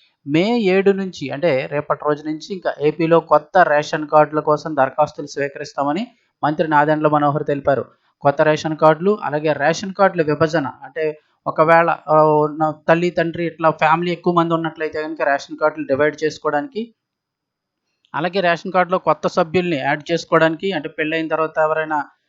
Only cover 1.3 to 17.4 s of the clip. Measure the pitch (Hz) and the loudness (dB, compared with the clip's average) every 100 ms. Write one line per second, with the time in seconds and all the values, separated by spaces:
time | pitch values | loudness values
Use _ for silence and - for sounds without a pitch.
1.3 | 135 175 131 160 143 147 147 147 147 151 | -2 0 0 -2 -6 -4 -4 -2 -4 -4
2.3 | 156 - 185 147 127 147 160 160 165 160 | -10 -10 -8 -6 -2 -2 0 2 2 4
3.3 | 151 - 190 160 147 147 160 147 151 147 | 0 2 2 4 2 0 -6 2 4 4
4.3 | 151 151 151 160 143 135 - 147 - 143 | 0 0 -2 -2 0 0 2 -2 -2 -12
5.3 | 147 139 147 143 - 139 165 247 _ _ | -6 -6 -6 -12 -4 -4 -4 -6 _ _
6.3 | - 143 156 160 151 151 156 151 151 147 | -6 -4 -2 0 2 2 2 2 2 2
7.3 | 147 151 143 143 131 - _ _ _ 143 | 0 -2 -2 0 0 -2 _ _ _ 0
8.3 | 139 156 151 160 151 156 156 190 208 135 | 2 2 2 -2 2 4 4 0 -2 -2
9.3 | 151 156 139 143 160 196 185 196 175 151 | -4 -2 0 0 0 -4 2 2 2 -2
10.3 | 147 160 160 131 - 139 160 156 151 _ | 0 0 0 -4 -10 -14 -6 -6 -6 _
11.3 | _ - 156 160 165 170 147 - 156 156 | _ -8 0 4 4 4 -2 2 4 6
12.3 | 151 151 151 156 151 - 165 175 170 165 | 4 2 0 -4 -4 0 2 2 -2 -4
13.3 | 160 170 160 160 156 156 165 175 170 185 | -4 -8 0 0 2 2 2 0 -2 0
14.3 | 175 170 165 160 160 156 156 156 160 151 | 2 2 0 -2 -4 -6 -6 -8 -4 -2
15.3 | 139 - 156 156 156 139 135 151 147 156 | -2 -4 -2 -2 -2 -4 0 0 0 -6
16.3 | 151 151 147 143 202 233 _ _ _ _ | -4 -4 -4 -4 -10 -12 _ _ _ _
17.3 | _ | _